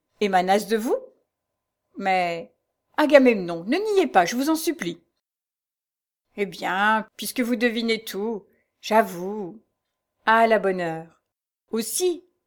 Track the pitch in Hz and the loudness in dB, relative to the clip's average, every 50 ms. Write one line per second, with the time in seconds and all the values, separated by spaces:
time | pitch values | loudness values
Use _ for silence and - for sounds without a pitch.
0 | _ _ _ - 214 202 190 180 180 185 196 214 196 180 226 220 214 269 415 539 | _ _ _ -4 -2 0 2 2 2 2 2 2 0 0 -2 -2 -2 -2 -4 -4
1 | - - _ _ _ _ _ _ _ _ _ _ _ _ _ _ _ _ _ 320 | -6 -10 _ _ _ _ _ _ _ _ _ _ _ _ _ _ _ _ _ -6
2 | 196 190 185 185 175 170 170 165 170 - _ _ _ _ _ _ _ _ _ - | -2 0 0 0 0 -2 -4 -8 -10 -14 _ _ _ _ _ _ _ _ _ 0
3 | 302 277 302 277 262 247 226 202 180 170 170 165 170 208 277 370 427 440 403 381 | 4 6 6 8 8 6 4 2 -2 -6 -8 -8 -6 -4 -4 -2 -2 0 2 2
4 | 330 254 - - 175 - 233 247 277 302 320 311 - 349 302 - - 170 170 - | 2 2 4 2 2 2 0 -2 -2 -2 -2 -2 -2 -4 -6 -6 -6 -8 -8 -10
5 | _ _ _ _ _ _ _ _ _ _ _ _ _ _ _ _ _ _ _ _ | _ _ _ _ _ _ _ _ _ _ _ _ _ _ _ _ _ _ _ _
6 | _ _ _ _ _ _ _ 208 202 185 165 - 196 - 180 190 202 214 220 220 | _ _ _ _ _ _ _ -6 -6 -6 -6 -8 -6 -4 -2 0 2 2 2 0
7 | 208 - _ - 214 202 - - 247 226 247 214 240 240 214 240 226 226 226 214 | -2 -6 _ -12 -12 -6 -4 -4 -2 -2 0 0 0 0 0 -2 -2 -2 -2 -4
8 | 220 - - 190 208 233 226 190 - _ _ _ _ _ _ _ - - 214 220 | -6 -8 -8 -6 -6 -6 -6 -8 -10 _ _ _ _ _ _ _ -4 2 4 4
9 | 214 190 185 170 180 190 208 220 196 165 208 220 _ _ _ _ _ _ _ _ | 4 2 -2 -8 -8 -8 -8 -8 -8 -10 -12 -16 _ _ _ _ _ _ _ _
10 | _ _ _ _ _ - 220 226 233 220 220 202 185 196 185 185 175 165 160 160 | _ _ _ _ _ 2 4 4 4 4 4 2 2 0 -2 -2 -2 -4 -6 -8
11 | 165 165 _ _ _ _ _ _ _ _ _ _ _ _ - 226 220 - - - | -10 -16 _ _ _ _ _ _ _ _ _ _ _ _ -6 -6 -4 -4 -4 -2
12 | 359 359 330 294 - _ _ _ _ | -2 -2 -2 -4 -8 _ _ _ _